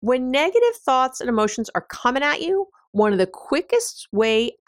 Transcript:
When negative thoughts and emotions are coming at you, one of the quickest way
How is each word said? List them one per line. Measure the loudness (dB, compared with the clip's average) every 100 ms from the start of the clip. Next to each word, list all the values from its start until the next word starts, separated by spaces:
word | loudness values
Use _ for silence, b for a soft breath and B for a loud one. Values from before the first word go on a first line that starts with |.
| 0
When | 0 0
negative | 0 2 4 2 0 0
thoughts | 2 2 -2
and | -4
emotions | 0 0 -2 -6
are | -6 -8
coming | -4 -2 0
at | -2 -2
you, | -2 -2 -4 b b
one | 0 2
of | 4
the | 0
quickest | -2 -4 -2 0 0 -2 -10 -8
way | 0 2 2 0 -4